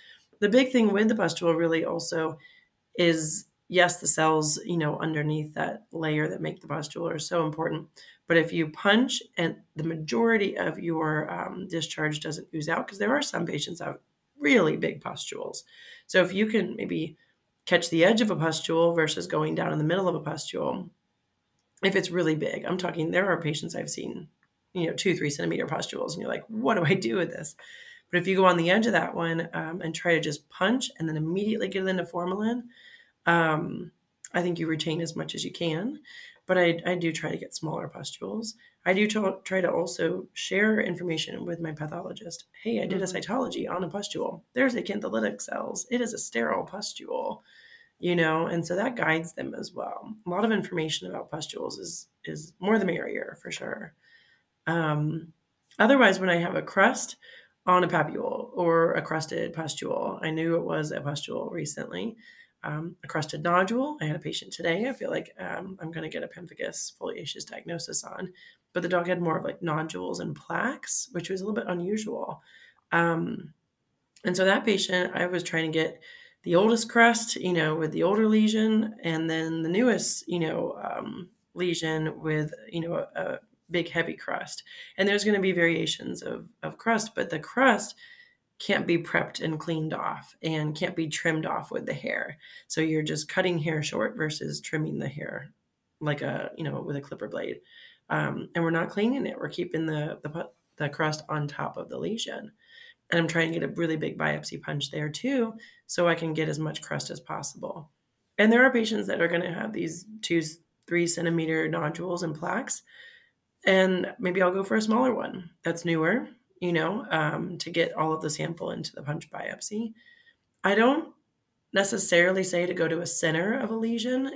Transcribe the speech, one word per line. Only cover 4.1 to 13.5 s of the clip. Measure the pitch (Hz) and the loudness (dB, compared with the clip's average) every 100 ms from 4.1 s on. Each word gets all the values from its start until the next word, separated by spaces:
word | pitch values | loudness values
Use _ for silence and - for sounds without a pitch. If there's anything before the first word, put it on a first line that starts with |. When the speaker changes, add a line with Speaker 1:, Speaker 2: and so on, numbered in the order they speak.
| - 160 156 151 - | 6 6 6 4 2
Speaker 1:
you | - 170 | 2 0
know, | 151 151 | 0 0
underneath | 160 156 151 156 151 | -2 0 0 0 -2
that | - - - - | -4 -4 -4 -10
layer | 165 156 151 156 | -4 0 0 0
that | 190 | -2
make | 156 - | -6 -6
the | - | -8
pustule | 151 147 165 170 | -6 -6 -4 -4
are | 165 | -4
so | 151 175 156 | -2 0 0
important. | 151 160 156 - - - - - | 0 -2 -4 -8 -18 -20 -8 2
But | 165 | 4
if | 160 | 4
you | 170 151 | 2 0
punch | 151 202 214 254 - - - | 0 4 6 4 0 -6 -2
and | 165 - _ | -2 -2 _
the | - | -6
majority | 160 160 156 226 226 226 202 - | -4 -4 -2 2 4 4 2 0
of | 180 - | -2 -2
your, | 170 160 156 151 - | -2 0 0 0 -2
um, | 175 - 185 185 | -4 -6 -6 -6
discharge | 165 156 - 156 151 | -4 -4 -2 -2 -2
doesn't | 160 156 - | -6 -8 -8
ooze | 160 147 | -6 -2
out, | 165 254 | -2 -2
'cause | 196 | -2
there | 208 | 0
are | 277 | 2
some | 277 - | 0 -2
patients | 170 | -2